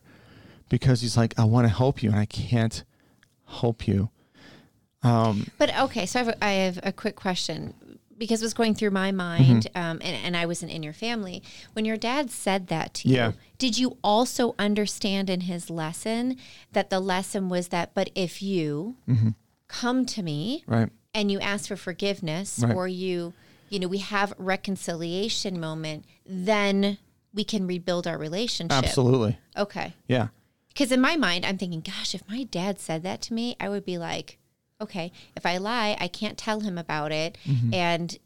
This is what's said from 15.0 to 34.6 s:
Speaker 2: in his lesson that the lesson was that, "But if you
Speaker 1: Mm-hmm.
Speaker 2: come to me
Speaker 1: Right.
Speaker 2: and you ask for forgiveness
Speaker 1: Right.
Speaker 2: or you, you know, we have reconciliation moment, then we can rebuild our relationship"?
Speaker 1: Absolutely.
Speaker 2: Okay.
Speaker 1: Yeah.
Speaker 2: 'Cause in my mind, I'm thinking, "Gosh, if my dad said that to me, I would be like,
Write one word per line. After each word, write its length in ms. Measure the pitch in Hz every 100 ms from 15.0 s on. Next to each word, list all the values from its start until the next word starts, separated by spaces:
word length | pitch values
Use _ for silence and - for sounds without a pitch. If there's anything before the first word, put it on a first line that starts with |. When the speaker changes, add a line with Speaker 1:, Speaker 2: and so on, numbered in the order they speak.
| 202 196 196
Speaker 2:
in 120 | 180
his 280 | 180 175 -
lesson 680 | 165 156 170 220 226 247 254 - - -
that 180 | 214 -
the 100 | 190
lesson 480 | 190 185 190 202 185
was 180 | 180 175
that, 260 | 175 170
"But 160 | 196 185 196
if 260 | 175 -
you 540 | 196 185 151 147 208 254 -
Speaker 1:
Mm-hmm. 220 | 120 110 110 _ _ -
Speaker 2:
come 380 | - 240 262 247
to 160 | 214
me 400 | 170 147 196 302 -
Speaker 1:
Right. 240 | 113 113 - _
Speaker 2:
and 160 | 220 202
you 100 | 196
ask 280 | 202 208 -
for 80 | 190
forgiveness 840 | 185 165 202 196 156 160 202 -
Speaker 1:
Right. 100 | 120 117
Speaker 2:
or 120 | 185
you, 460 | 180 185 175 170 - - _ -
you 100 | 196
know, 80 | 180
we 100 | 196
have 340 | 185 208 202 - 185 196 - 190 -
reconciliation 720 | 165 170 185 226 - 202 180
moment, 460 | 160 160 156 151 - _ -
then 720 | 185 185 208 202 196 202 202 _ _ _
we 100 | 202
can 220 | - 214 180
rebuild 400 | 180 180 175 170
our 100 | 156
relationship"? 540 | 151 180 233 - 165 139
Speaker 1:
Absolutely. 540 | 120 139 120 131 107 - _ -
Speaker 2:
Okay. 360 | 101 - - - -
Speaker 1:
Yeah. 200 | 127 110 - _ _ _ -
Speaker 2:
'Cause 160 | 247
in 100 | 254
my 140 | 269 330
mind, 300 | 190 175 -
I'm 120 | 190
thinking, 240 | 180 160
"Gosh, 340 | 190 - - 190
if 120 | -
my 140 | 240
dad 360 | 262 170 196 190
said 240 | - 160
that 180 | 185 226
to 100 | -
me, 220 | 226 233 -
I 100 | 190
would 160 | 202 190
be 120 | 175
like, 400 | 165 160 - - _ _